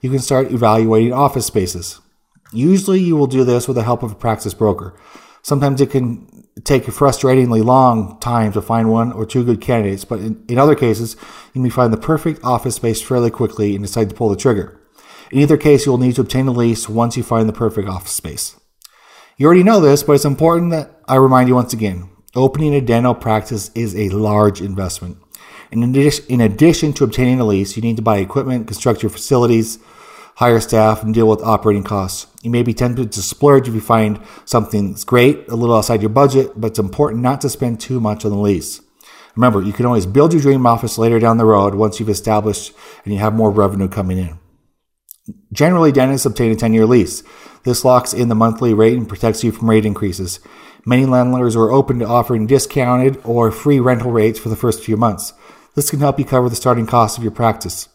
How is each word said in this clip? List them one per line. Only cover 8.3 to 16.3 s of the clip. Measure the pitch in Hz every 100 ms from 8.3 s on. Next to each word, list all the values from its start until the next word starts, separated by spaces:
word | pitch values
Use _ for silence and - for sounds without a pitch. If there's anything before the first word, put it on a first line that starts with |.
| 120 110
to | 101
find | - 117 113
one | 113 117
or | 113 107
two | 127 120
good | 113
candidates, | - 120 101 98
but | - 113
in, | 107 110 -
in | 123
other | 147 143
cases, | 123 107 113 - - - -
you | 135
may | 127
find | 120 120
the | 110
perfect | - 156 170 151
office | 127 120 127 113
space | 117 110
fairly | - 127 117
quickly | - 113 - 104
and | 98 101
decide | - 107
to | -
pull | 113
the | 98
trigger. | 139 104 - - _ _ _ - -
In | 135
either | 147 156
case, | 156 143 143
you |
will | 123
need | 127 123
to |
obtain | 123